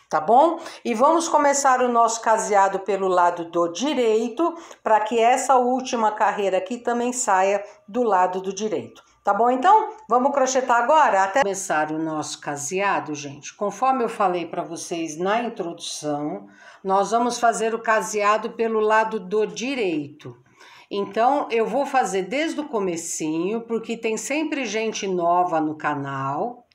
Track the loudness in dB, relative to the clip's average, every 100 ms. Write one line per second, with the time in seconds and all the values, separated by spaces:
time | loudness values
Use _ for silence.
0 | -4 -2 4 6 6 2 -10 -10 -4 2
1 | 4 4 2 2 4 2 2 2 2 4
2 | 2 2 2 2 4 4 4 0 -2 -2
3 | 2 4 4 2 -4 0 0 -2 -2 0
4 | 2 2 0 -2 -2 -2 -18 -8 2 2
5 | 2 2 4 4 4 4 4 0 -2 0
6 | 0 2 0 0 0 -2 -4 -6 -4 -2
7 | -2 -4 0 2 2 0 -4 -20 -8 -2
8 | 2 2 2 0 -8 -6 -6 -6 -8 -18
9 | _ _ -2 2 2 4 6 4 4 -8
10 | 0 2 2 2 2 0 2 2 4 4
11 | 6 4 2 2 0 -2 -2 -2 0 -4
12 | -4 -4 -8 -10 -8 -8 -6 -2 0 -2
13 | -4 -10 -10 -14 -16 -6 -6 0 0 0
14 | -2 0 0 0 -4 -6 -8 -10 -8 -6
15 | -6 -4 -2 0 -2 -6 -8 -8 -12 -8
16 | -6 -4 -6 -8 -14 -20 -20 -12 0 0
17 | 2 0 0 2 2 2 -2 -2 0 0
18 | 0 0 2 0 -2 -4 -2 0 2 2
19 | 2 -4 -4 -2 -2 -4 -6 -2 -2 -2
20 | -6 -14 -18 -20 _ _ -20 -20 -8 -6
21 | -4 2 2 2 0 -2 0 0 0 0
22 | 0 -2 -2 -4 -4 -6 -6 -4 -4 -4
23 | -8 -6 -4 -2 -2 -4 -4 -6 -6 -6
24 | -4 -4 -4 -4 -2 -4 -4 -4 -4 -4
25 | -4 0 2 2 2 0 -2 -4 -4 -4
26 | -6 -6 -4 -4 -6 -8 _